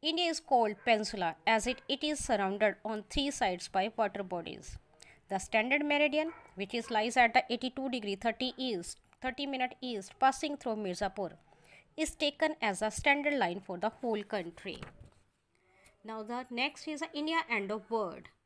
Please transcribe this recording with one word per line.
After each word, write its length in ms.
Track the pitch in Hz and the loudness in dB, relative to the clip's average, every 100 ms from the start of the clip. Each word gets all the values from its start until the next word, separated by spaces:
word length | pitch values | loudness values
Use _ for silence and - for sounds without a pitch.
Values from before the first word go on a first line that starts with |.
India 260 | 302 330 349 | 0 2 2
is 120 | 320 | 0
called 340 | - 254 220 208 | 4 4 4 0
peninsula 520 | - 226 214 214 175 160 - | 2 2 2 -2 -2 0 2
as 220 | 226 233 | 2 2
it, 120 | 254 - | -4 -4
it 140 | 269 | -4
is 160 | 302 302 | -2 -2
surrounded 560 | - 220 196 202 214 190 | 0 0 2 2 0 0
on 200 | 214 214 202 | -6 -6 -4
three 220 | - 277 | -2 0
sides 380 | 285 214 180 - | 0 0 0 -2
by 240 | - 233 233 | 0 0 0
water 280 | 214 202 | -2 0
bodies. 520 | 185 180 165 - - - _ _ - - _ | -6 -6 -8 -10 -12 -16 _ _ -20 -20 _
The 80 | 196 | -6
standard 480 | - 226 226 285 294 | 0 2 2 2 2
meridian, 460 | 294 294 294 320 - - - | 4 4 4 0 -4 -16 -8
which 180 | 196 | -4
is, 160 | 233 226 | -4 0
lies 260 | 220 220 247 | 0 2 6
at 160 | 240 | 6
the 120 | 247 - | 6 2
eighty-two 400 | 208 254 262 269 | -2 -4 -4 -4
degree 280 | 254 208 196 | -4 -4 -2
thirty 360 | 233 220 254 - | -2 -2 -4 -4
east, 400 | 262 202 175 - _ _ | -2 -2 -4 -12 _ _
thirty 240 | 262 247 285 | -8 -4 -4
minute 280 | 262 254 - | -2 -4 -4
east, 320 | 254 226 190 - | -6 -6 -8 4
passing 380 | 269 269 302 285 | 4 4 -2 -4
through 180 | 254 214 | -4 -2
Mirzapur, 560 | 208 180 202 196 185 - _ - - - _ - | -2 -2 -4 -2 -6 -6 _ -20 -20 -20 _ -4
is 180 | 311 | -4
taken 420 | - 294 285 311 - | 0 -2 2 0 2
as 220 | 220 190 | -2 0
a 80 | 214 | -2
standard 420 | - 302 285 294 | 2 4 6 4
line 300 | 285 185 180 | 2 2 0
for 140 | - 180 | -6 -4
the 100 | 208 | -4
whole 340 | - 247 214 | -2 -2 -2
country. 580 | 202 208 170 170 196 - - - - _ _ _ _ _ _ _ - _ | 0 -4 -4 -10 -10 -10 -12 -16 -20 _ _ _ _ _ _ _ -20 _
Now 180 | 214 220 | -12 -10
the 220 | 214 240 254 | -6 -6 -6
next 360 | 240 269 294 - | -2 -2 -4 -8
is 160 | 302 320 | -6 -6
India 240 | 285 302 330 320 | -4 0 0 0
and 220 | 233 196 | -2 -2
the 80 | 214 - | -6 -2
world. 360 | 226 196 - - _ | -2 -2 -6 -16 _